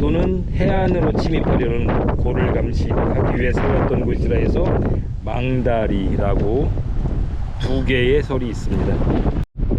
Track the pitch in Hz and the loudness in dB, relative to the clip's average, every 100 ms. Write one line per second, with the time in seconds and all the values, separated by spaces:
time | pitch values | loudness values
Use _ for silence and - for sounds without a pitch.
0 | 147 165 180 185 - - 185 190 185 175 | 2 2 0 0 -2 0 2 2 2 2
1 | 156 - - - - - - 120 - - | 0 0 0 0 0 0 2 0 0 0
2 | - - 123 123 - - - - - - | 0 0 0 0 0 0 0 0 0 0
3 | - 107 - - - - 104 - - 123 | 0 0 0 0 0 0 0 0 0 0
4 | - - - 123 - 143 135 120 - - | 0 0 0 0 2 2 2 0 0 -2
5 | - - 110 123 127 127 120 117 104 101 | -4 -6 -4 -2 0 0 0 0 0 0
6 | 98 101 98 98 104 127 156 - - - | 0 0 0 0 2 0 0 0 -2 -2
7 | - - - - - - - 131 120 131 | 0 0 -2 -2 -4 -4 -2 0 0 2
8 | 123 147 139 131 120 - - - - - | 2 2 0 -2 -2 -4 -2 0 0 0
9 | - - - - - - - | 0 0 0 -2 -4 -4 -2